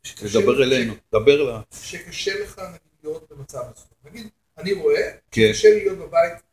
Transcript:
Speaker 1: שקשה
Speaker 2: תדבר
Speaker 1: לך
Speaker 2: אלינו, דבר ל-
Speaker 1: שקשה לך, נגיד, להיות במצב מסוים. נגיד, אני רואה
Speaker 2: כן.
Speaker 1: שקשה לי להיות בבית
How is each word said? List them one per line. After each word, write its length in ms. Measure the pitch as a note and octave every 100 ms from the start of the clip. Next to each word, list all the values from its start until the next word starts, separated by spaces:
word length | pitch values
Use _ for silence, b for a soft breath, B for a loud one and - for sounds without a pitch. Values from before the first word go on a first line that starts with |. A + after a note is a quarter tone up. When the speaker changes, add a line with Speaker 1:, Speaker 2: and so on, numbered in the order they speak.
Speaker 1:
שקשה 360 | - - G#2 G#2+
Speaker 2:
תדבר 120 | G#2
Speaker 1:
לך 80 | C3
Speaker 2:
אלינו, 340 | B2+ C3 A#2 G2+ _
דבר 300 | A2 A#2 C#3+
ל- 180 | C3+ A2+ - -
Speaker 1:
שקשה 600 | - F3+ - - G3 G3+
לך, 160 | G#3 -
נגיד, 200 | F#3 E3 _ _
להיות 280 | D3+ D#3+ D#3
במצב 280 | C#3+ C3+ C3 B2
מסוים. 160 | - _ _
נגיד, 240 | D3 A3 G#3+ _ _ -
אני 140 | F#3
רואה 380 | G3 - D3 - - _
Speaker 2:
כן. 100 | A2+ A2
Speaker 1:
שקשה 160 | G#2+ G#3+
לי 80 | G#3+
להיות 140 | - F#3
בבית 340 | - - - - _